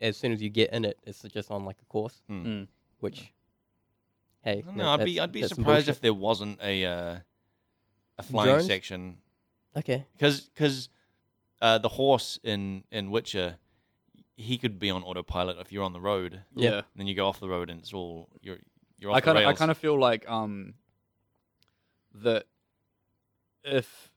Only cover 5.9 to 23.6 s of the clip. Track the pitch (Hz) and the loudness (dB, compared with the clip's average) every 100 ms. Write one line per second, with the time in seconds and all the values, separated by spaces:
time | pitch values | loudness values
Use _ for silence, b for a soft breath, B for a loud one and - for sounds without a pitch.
5.9 | 131 120 101 101 107 104 101 101 95 92 | 0 2 2 2 0 -2 -6 -2 0 0
6.9 | 87 87 87 - _ _ _ _ _ _ | -2 -6 -8 -14 _ _ _ _ _ _
7.9 | _ _ - - 117 110 143 185 95 - | _ _ -16 -4 2 6 6 4 -2 -4
8.9 | 92 90 90 _ _ _ _ _ 147 151 | -10 -10 -14 _ _ _ _ _ -8 -2
9.9 | 127 - - 143 143 - - 151 135 - | -4 -4 2 2 2 -4 0 0 0 -8
10.9 | _ _ _ _ _ _ - 113 113 110 | _ _ _ _ _ _ 0 4 4 2
11.9 | - 135 127 - - 117 101 98 95 - | 2 4 4 2 -8 -4 -4 -4 -8 -10
12.9 | 110 98 110 - 98 90 82 _ _ _ | -8 -2 -4 -2 -2 -4 -6 _ _ _
13.9 | _ _ _ _ - 110 123 123 95 104 | _ _ _ _ -12 -6 -2 -2 -2 -2
14.9 | 92 90 90 87 90 90 87 92 101 95 | -2 -4 -8 -4 -2 -2 -4 -8 -6 -4
15.9 | 87 95 101 90 92 - - 120 101 - | -4 -2 -2 -2 -10 -12 0 2 0 -4
16.9 | - 98 95 98 92 95 90 85 85 85 | -8 -6 0 0 -2 -4 -4 -4 -10 -12
17.9 | 101 87 82 - - 95 92 _ _ _ | -10 -10 -12 -16 -20 -16 -16 _ _ _
18.9 | _ 101 120 151 160 208 143 160 160 156 | _ 0 2 6 6 6 4 2 2 2
19.9 | 143 127 113 - 113 107 101 98 104 _ | 4 4 4 -2 -4 -4 -8 -12 -18 _
20.9 | _ _ _ _ _ _ _ _ _ _ | _ _ _ _ _ _ _ _ _ _
21.9 | _ _ 104 117 110 - _ _ _ _ | _ _ -2 2 2 0 _ _ _ _
22.9 | _ _ _ _ _ _ _ | _ _ _ _ _ _ _